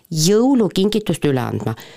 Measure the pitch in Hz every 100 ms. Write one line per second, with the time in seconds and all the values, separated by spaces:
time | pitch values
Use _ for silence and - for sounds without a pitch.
0 | - 160 160 214 254 269 196 - 196 214
1 | 214 160 147 131 117 107 - 113 -